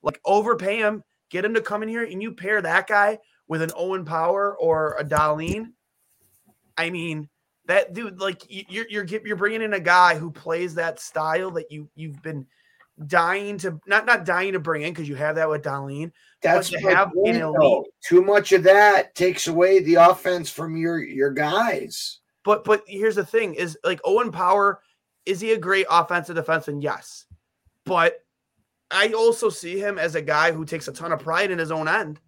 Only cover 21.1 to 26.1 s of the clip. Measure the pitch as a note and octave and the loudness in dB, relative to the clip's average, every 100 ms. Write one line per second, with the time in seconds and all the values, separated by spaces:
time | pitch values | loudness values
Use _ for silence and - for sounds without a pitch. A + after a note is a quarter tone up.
21.1 | C3 C#3 C#3 D3+ F#3+ A#3 D#3 - - - | 0 0 2 0 2 0 -2 -6 -10 -12
22.1 | - _ _ G3 G#3+ A3 G#3 G#3 G3 A3 | -14 _ _ 0 0 4 0 0 -2 0
23.1 | G3+ F3 A3+ G#3+ D#3 E3+ D#3 F3+ F3+ - | 0 0 0 0 -4 -6 -4 -4 -2 0
24.1 | G#3 A#3+ E3 F3+ G3+ G3+ F#3+ _ _ _ | 0 0 0 2 4 2 0 _ _ _
25.1 | _ - F#3 A3 A3 F3 G3 F#3 E3 E3 | _ -8 -6 0 -2 2 0 2 2 2